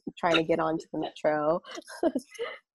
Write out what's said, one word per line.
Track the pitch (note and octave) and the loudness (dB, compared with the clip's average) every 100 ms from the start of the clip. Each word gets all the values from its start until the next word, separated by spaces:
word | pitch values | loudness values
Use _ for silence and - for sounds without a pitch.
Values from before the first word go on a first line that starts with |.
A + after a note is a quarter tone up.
| - - | -16 -2
trying | F3+ E3 | 2 4
to | |
get | E3 D#3+ | 4 2
onto | D#3+ E3 - | 2 0 -4
the | D#3 | -6
metro. | D#3 - D#3 D3+ D3+ F3 - - - - | -6 -2 0 2 2 0 -4 -14 -12 -2
<laughs> | E4 B3+ - - A#4 - _ | 0 0 -6 -10 -10 -10 _